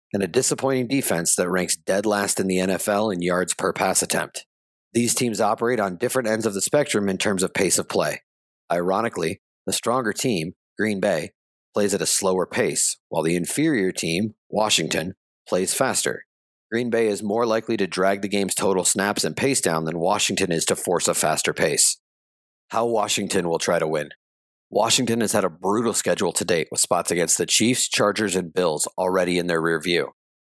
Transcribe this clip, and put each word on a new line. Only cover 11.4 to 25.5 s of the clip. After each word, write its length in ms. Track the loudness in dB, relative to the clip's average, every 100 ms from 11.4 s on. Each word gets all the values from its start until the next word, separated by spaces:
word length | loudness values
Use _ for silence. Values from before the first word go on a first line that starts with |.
| _ _ _ -2
plays 180 | 0
at 80 | 0
a 60 | 0
slower 400 | 0 2 0 -2
pace, 500 | 0 0 0 -2 -4 -6
while 120 | -2
the 140 | 0 0
inferior 560 | -2 0 0 2 0
team, 420 | -2 -4 -2 -4 -6 -6
Washington, 640 | -2 0 0 0 -2 -4 -10 _ _ -4
plays 260 | -2 0
faster. 520 | 0 0 0 -2 -4 -12 _ _ _ -6
Green 180 | -4 0
Bay 180 | 2 2
is 140 | 0
more 240 | -2 0 2
likely 300 | 0 0 -2
to 100 | -2
drag 360 | 0 0 0
the 80 | 0
game's 260 | -2 0 0
total 300 | 0 2 2
snaps 400 | 0 0 0 -2
and 100 | 0
pace 240 | 0 2
down 240 | 2 0
than 160 | -2 -2
Washington 520 | 0 0 0 0 0
is 120 | 0 0
to 120 | -2
force 320 | 0 0 0
a 40 |
faster 400 | 0 0 0 -2
pace. 460 | 0 0 2 2 0 _ _ _ _ _ _ -6
How 160 | -2 0
Washington 640 | 0 0 -2 -2 0 0
will 100 | 0
try 180 | 0 0
to 100 | 0
win. 220 | -2 -6 -12 _ _ _ _ -6
Washington 480 | 0 2 2 2 0
has 140 | 2
had 100 | 2
a 60 |
brutal 440 | 0